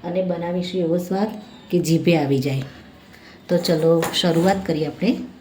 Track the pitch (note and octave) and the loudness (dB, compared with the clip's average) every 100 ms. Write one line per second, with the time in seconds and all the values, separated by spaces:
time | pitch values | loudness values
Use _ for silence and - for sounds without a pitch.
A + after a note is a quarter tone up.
0 | F3+ F3+ F3+ E3+ E3+ F3+ F3+ F#3 E3 F3 | -4 -4 -2 -4 -4 -4 -4 -2 0 -2
1 | F3+ F#3+ G#3+ - - - - F3 D3+ E3 | -2 -2 -4 -6 -18 -20 -2 -2 2 2
2 | F3 E3 C#3 C#3 C3+ C3+ - - - - | 4 2 2 0 0 -4 -6 -14 -20 -20
3 | - - - - - F3 - D#3+ E3 E3 | -20 -20 -20 -20 -2 -2 2 2 4 4
4 | E3 - F3+ E3 F#3 G3 - D#3 D3+ - | 2 0 2 4 2 2 0 -2 -2 -2
5 | G3 B3+ - - | -2 -2 -6 -14